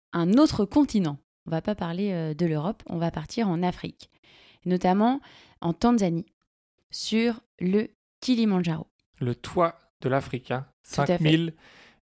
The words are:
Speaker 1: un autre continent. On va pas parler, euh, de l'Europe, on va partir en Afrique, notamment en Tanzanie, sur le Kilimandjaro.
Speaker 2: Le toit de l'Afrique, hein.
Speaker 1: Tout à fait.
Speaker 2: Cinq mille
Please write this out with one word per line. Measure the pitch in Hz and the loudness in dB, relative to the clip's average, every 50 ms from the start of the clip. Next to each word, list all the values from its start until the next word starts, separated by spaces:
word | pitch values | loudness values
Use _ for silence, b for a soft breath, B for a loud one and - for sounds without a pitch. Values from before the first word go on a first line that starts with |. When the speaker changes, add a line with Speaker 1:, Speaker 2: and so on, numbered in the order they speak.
| _ _ | _ _
Speaker 1:
un | - 170 165 175 202 | -4 -2 0 4 6
autre | 262 311 302 - - 208 | 6 4 4 4 0 -2
continent. | - - 294 285 - - 214 180 151 143 - _ _ _ _ _ | 2 2 2 2 4 2 0 0 0 -2 -6 _ _ _ _ _
On | - | -6
va | 160 160 | -4 -4
pas | - - 214 | -2 -4 -4
parler, | 208 185 165 170 180 202 208 | -4 -6 -6 -4 -4 -4 -4
euh, | 185 165 160 156 | -2 -2 -4 -4
de | 156 147 175 | -2 -2 0
l'Europe, | 170 156 151 147 190 226 - - | 0 0 0 -2 -4 -6 -8 -8
on | - 180 170 | -8 -4 -4
va | 170 170 | -2 -2
partir | - 160 156 - - - 233 202 | -4 -4 -8 -6 -4 -2 -2 0
en | 170 165 | 0 0
Afrique, | 180 180 - - - 165 - - - b b b b b b b b b b b - | 0 -2 -2 -4 -8 -12 -12 -16 -20 b b b b b b b b b b b -4
notamment | 175 180 180 180 180 185 202 214 240 262 277 B B B B B B B B | -2 0 2 2 2 4 4 4 2 2 0 B B B B B B B B
en | - 170 | -4 -4
Tanzanie, | 165 - - 240 240 233 196 175 165 165 - - _ _ _ _ _ _ _ _ _ _ _ _ | 0 2 2 2 4 4 2 0 0 -2 -6 -10 _ _ _ _ _ _ _ _ _ _ _ _
sur | - - - - 208 220 226 240 226 226 - _ _ - | -10 -8 -4 -2 0 0 0 0 -2 -4 -10 _ _ -6
le | 180 180 190 208 220 - _ _ _ _ _ _ | -2 0 0 0 0 -2 _ _ _ _ _ _
Kilimandjaro. | - - 254 226 226 214 196 180 175 170 156 156 156 - _ _ _ _ _ - | -2 0 2 2 2 2 2 2 0 -2 -4 -4 -8 -12 _ _ _ _ _ -6
Speaker 2:
Le | 135 123 117 | -4 -4 -4
toit | - - - - 185 170 165 - _ _ _ _ _ | -6 -8 -4 0 2 2 2 0 _ _ _ _ _
de | - - | -2 0
l'Afrique, | 131 135 131 - - 127 - - | 0 0 -2 -4 -8 -8 -6 -6
hein. | 127 127 139 - _ _ _ - - | -6 -6 -6 -10 _ _ _ -6 -4
Speaker 1:
Tout | - | -2
à | 143 | 0
fait. | 139 180 | 0 0
Speaker 2:
Cinq | 175 | 2
mille | 165 156 160 160 170 165 156 b b b b b b b b b | 2 4 4 2 2 -2 -6 b b b b b b b b b